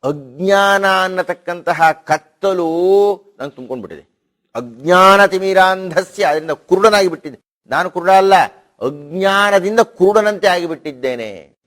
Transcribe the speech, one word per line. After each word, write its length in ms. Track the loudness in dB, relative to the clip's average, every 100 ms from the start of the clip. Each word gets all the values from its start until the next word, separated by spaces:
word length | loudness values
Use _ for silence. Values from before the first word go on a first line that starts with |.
ಅಜ್ಞಾನ 1000 | -6 -8 -12 -8 0 2 2 2 0 0
ಅನ್ನತಕ್ಕಂತಹ 880 | -2 -4 -6 -8 -10 -8 -6 0 0
ಕತ್ತಲು, 760 | 0 -4 -6 _ _ -4 -2 -2 -2 2 2 2 -2 _ _
ನಂಗೆ 160 | -14 -14
ತುಂಬ್ಕೊಂಡ್ಬಿಟ್ಟಿದೆ. 520 | -14 -12 -12 -18 _ _ _ _ _ -12
ಅಜ್ಞಾನತಿಮಿರಾಂಧಸ್ಯ, 1700 | -12 -10 0 4 6 6 2 0 -2 2 2 0 -4 -6 -6 -4 -2
ಅದರಿಂದ 260 | -2 -4
ಕುರುಡನಾಗಿ 560 | -10 _ 2 4 4 0
ಬಿಟ್ಟಿದ್ದೆ. 320 | -2 -12 -18 _ _ _
ನಾನು 220 | -4 -4
ಕುರುಡ 200 | -4 2
ಅಲ್ಲ, 240 | 4 4 2 2 -6 _ _
ಅಜ್ಞಾನದಿಂದ 1000 | -8 -8 -12 -4 0 0 2 0 0 0
ಕುರುಡನಂತೆ 680 | -2 _ 2 2 0 0 0
ಆಗಿಬಿಟ್ಟಿದ್ದೇನೆ. 1080 | 0 -4 -8 -12 -8 -6 -6 -10 -14 -20 _